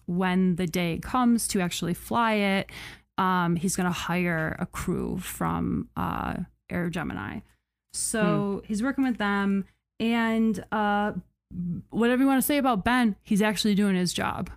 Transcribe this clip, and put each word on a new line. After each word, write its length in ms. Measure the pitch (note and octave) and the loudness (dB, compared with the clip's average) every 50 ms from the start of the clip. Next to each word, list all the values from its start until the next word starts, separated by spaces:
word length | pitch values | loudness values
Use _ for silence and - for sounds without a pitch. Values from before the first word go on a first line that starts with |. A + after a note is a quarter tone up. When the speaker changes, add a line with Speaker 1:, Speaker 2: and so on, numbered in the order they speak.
| - | -6
Speaker 1:
when 500 | - F3 F3+ F#3+ F#3 F3+ F#3+ F#3 F#3 F3 | -4 -2 0 0 2 2 4 4 2 2
the 120 | D#3+ F#3 E3 | 2 -2 -2
day 320 | - F3+ F3 E3+ E3 - | -2 -2 -2 -2 -2 -4
comes 480 | - - - B3+ B3 A#3+ A#3 A3+ - - | -6 -4 0 2 4 4 4 2 0 0
to 100 | - G3+ | 0 0
actually 340 | F3+ F3 - - F3 E3 F3 | 0 0 -2 -4 -2 -4 -4
fly 380 | - - - A3 A#3 A#3 A3+ G#3+ | -4 -4 -4 0 0 2 2 2
it, 360 | G#3 G3+ G3 F#3+ G3 - - - - - - - - _ _ - - | 2 2 2 0 0 -2 -4 -10 -16 -16 -16 -18 -20 _ _ -2 0
um, 380 | F#3+ F#3 F#3 F3+ F3 E3+ E3+ E3+ | 2 4 4 4 4 2 2 2
he's 180 | D#3+ F#3 - | 0 -2 0
gonna 160 | - F#3 F3+ | 0 0 -2
hire 640 | E3+ - - - E3+ F3+ F3+ F3 E3+ D#3+ D#3 D#3+ - - | -2 -2 -4 -2 0 0 0 0 0 0 -2 -2 -4 -4
a 60 | F3+ - | -8 -8
crew 500 | - - - F#3 E3+ - - - - F#3 | -6 -6 -4 -2 -2 -2 -2 -4 -4 -6
from, 720 | F3+ - - - F3 E3 E3+ - E3+ F3+ - - - - - - | -6 -8 -6 -4 -4 -2 -2 -2 -2 -2 -2 -2 -4 -6 -6 -6
uh, 380 | F3 E3+ - - - - - - F3+ - _ _ _ - | -6 -4 -4 -4 -4 -4 -4 -6 -8 -10 _ _ _ -8
Air 200 | F#3 F3 E3+ E3+ | -6 -4 -4 -4
Gemini. 500 | D#3+ F3 D3 - - - - - - G#3+ - _ _ _ _ _ _ _ _ _ | -4 -4 -6 -6 -6 -8 -8 -8 -10 -12 -14 _ _ _ _ _ _ _ _ _
So 680 | - - - - - A3 G#3+ G#3 - G3+ G3+ G3+ G3+ - | -10 -6 -6 -2 0 2 2 2 2 2 0 -2 -4 -6
Speaker 2:
Hmm. 60 | - - | -6 -6
Speaker 1:
he's 140 | A3 G3+ A#3 | -4 -2 -2
working 200 | C#4 C4 - C4+ | -2 0 0 0
with 140 | B3+ A3+ - | 0 0 0
them, 480 | G#3+ G3+ G3+ G3+ G3 G3 G3 G3 F#3+ - _ _ _ _ _ - | 0 0 0 0 2 2 0 0 -2 -4 _ _ _ _ _ -4
and, 640 | A3 A3+ A#3 A#3 A3+ A3+ A3+ A3+ A3+ A3+ G#3+ F#3 - - | -2 0 2 2 2 2 2 2 2 2 0 -2 -4 -4
uh, 420 | - A3 G#3 G#3 G3+ G#3 G#3 G#3+ - F3+ - _ _ _ _ - - F3+ F3 F3 F3 F#3+ - - | -2 0 0 2 2 0 0 -2 -4 -6 -10 _ _ _ _ -14 -10 -8 -6 -4 -6 -6 -8 -6
whatever 340 | - G#3 A#3 B3 B3+ B3+ C4+ | -2 2 2 4 4 4 4
you 40 | C4+ | 4
wanna 140 | C4+ C4 | 4 4
say 160 | - - D4 C#4+ | 4 2 2 2
about 260 | B3 C4+ A#3+ F#3+ - | 4 2 2 2 2
Ben, 300 | A#3 B3 C4 A#3+ A3 G3 - | 2 2 4 4 2 0 -2
he's 200 | _ - A3 F#3 | _ 0 2 4
actually 340 | G#3+ G#3+ G#3 - - G#3+ G3+ | 4 2 2 2 2 2 4
doing 200 | F#3 G#3 G3+ F#3+ | 4 4 4 2
his 160 | F3+ F3+ F3 - | 2 0 0 -2
job, 360 | - - - - - F#3 - - | -2 -2 -2 -4 -4 -8 -10 -10